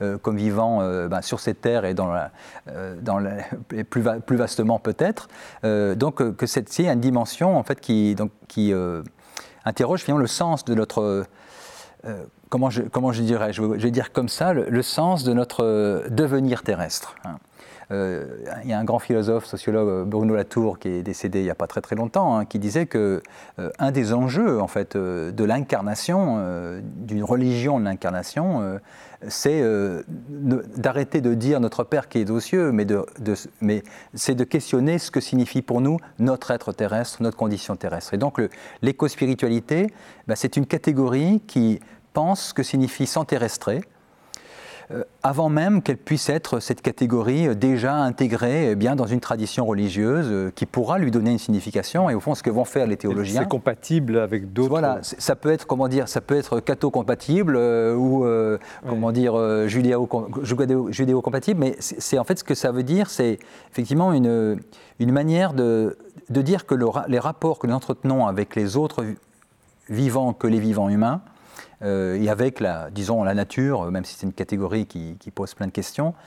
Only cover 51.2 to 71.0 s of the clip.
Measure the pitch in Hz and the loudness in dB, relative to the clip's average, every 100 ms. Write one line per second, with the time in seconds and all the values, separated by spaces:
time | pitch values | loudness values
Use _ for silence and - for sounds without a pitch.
51.2 | 110 117 - 104 98 101 - 165 185 110 | 4 2 2 0 2 -2 0 2 2 2
52.2 | 139 147 - 110 127 139 117 101 104 98 | 0 0 0 2 2 2 0 0 0 0
53.2 | 101 110 190 127 127 113 - 160 127 113 | 0 0 0 0 0 -2 0 2 2 2
54.2 | 107 107 95 101 131 156 147 127 - - | 2 -2 -4 0 2 2 0 -2 -6 -6
55.2 | - 131 151 156 - 131 131 135 120 - | -2 0 2 0 0 0 2 0 0 -4
56.2 | - 143 - 117 - 135 147 127 104 117 | 0 0 0 -2 0 0 0 0 -2 -2
57.2 | - 170 180 127 120 117 113 120 131 135 | 0 2 4 4 4 4 2 2 2 2
58.2 | 123 113 110 107 - - 131 117 113 117 | 2 2 2 0 -6 -12 -6 -2 0 2
59.2 | 123 113 110 107 107 117 123 123 123 123 | 2 4 2 2 2 2 4 2 0 -2
60.2 | 104 120 127 123 131 131 110 117 131 127 | -4 -6 -2 0 2 2 0 0 2 2
61.2 | 120 131 - 190 131 - - - - 135 | 0 -2 0 2 2 -2 -8 -8 -2 0
62.2 | 120 185 - 143 131 123 127 180 202 - | 0 -2 0 0 0 0 0 2 0 0
63.2 | 123 104 - - - - 120 143 185 151 | 0 0 -8 -20 -12 -6 0 2 4 4
64.2 | 123 117 110 101 - - - - 117 135 | 4 4 2 0 -6 -20 -14 -2 2 2
65.2 | 156 165 185 135 120 113 107 - - - | 4 2 2 2 2 2 0 -4 -14 -18
66.2 | - 120 139 190 - 131 117 135 135 123 | -2 0 2 0 0 2 2 0 0 0
67.2 | 135 156 160 156 123 127 - 127 135 131 | 0 -2 -2 0 0 0 -2 -2 0 2
68.2 | 110 95 101 - 101 117 151 - 110 107 | 2 2 -2 0 0 0 0 -2 -6 -6
69.2 | _ _ _ _ _ _ - 107 135 123 | _ _ _ _ _ _ -6 0 2 2
70.2 | 127 113 117 110 107 104 101 104 | 0 0 2 2 2 2 2 4